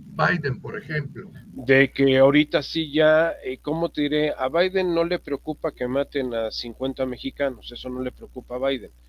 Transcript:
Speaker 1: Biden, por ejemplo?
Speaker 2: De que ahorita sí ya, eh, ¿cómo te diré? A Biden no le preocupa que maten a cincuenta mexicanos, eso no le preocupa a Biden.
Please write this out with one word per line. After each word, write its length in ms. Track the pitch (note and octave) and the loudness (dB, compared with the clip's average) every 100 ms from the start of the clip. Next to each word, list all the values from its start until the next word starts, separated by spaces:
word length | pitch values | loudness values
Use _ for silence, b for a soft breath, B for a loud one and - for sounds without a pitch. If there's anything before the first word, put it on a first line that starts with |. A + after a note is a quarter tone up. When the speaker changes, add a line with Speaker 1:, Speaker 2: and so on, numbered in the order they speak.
| - - | -12 -2
Speaker 1:
Biden, 440 | D3+ E3+ C#3 - | 0 0 -2 -6
por 200 | A#2 G#2+ | -8 -12
ejemplo? 500 | - D3+ B2 A2 F#2+ B - | -6 -6 -6 -12 -16 B -16
Speaker 2:
De 380 | - A#2+ C3+ C3+ | -8 4 6 6
que 260 | - C#3 C3 | 4 4 6
ahorita 460 | C3+ C#3+ D3+ E3 | 8 6 2 0
sí 280 | C#3 E3 D3+ | -2 -4 -2
ya, 420 | D3 D#3 D#3 E3 - | 4 6 6 2 -2
eh, 160 | C3 C3 | -8 -8
¿cómo 280 | - D#3+ E3 | -4 -2 -2
te 120 | - | -2
diré? 320 | D3 D3+ D3+ C3 | 0 0 0 -2
A 140 | C3 | -2
Biden 460 | D#3+ F#3 F#3+ F#3 E3 | 2 2 2 0 0
no 80 | |
le 160 | E3+ F3 | 0 -2
preocupa 520 | - C#3 - - D#3 | -4 -6 -6 -6 -6
que 160 | - B2 | -4 -2
maten 460 | C3 C#3+ C#3 B2+ | -2 -2 -2 -2
a 160 | A#2 A2 | -2 -4
cincuenta 540 | - A#2+ A2+ C3+ C3 C3 | -6 -10 -6 -6 -4 -6
mexicanos, 640 | B2 C3+ - C#3 A#2+ - | -4 -10 -4 -4 -4 -14
eso 180 | A#2+ B2+ | -12 -10
no 120 | B2+ | -6
le 100 | B2+ | -6
preocupa 440 | - A#2 B2 - B2+ | -8 -16 -16 -10 -4
a 140 | C3+ | -2
Biden. 220 | C3 G2 - | -2 -8 -20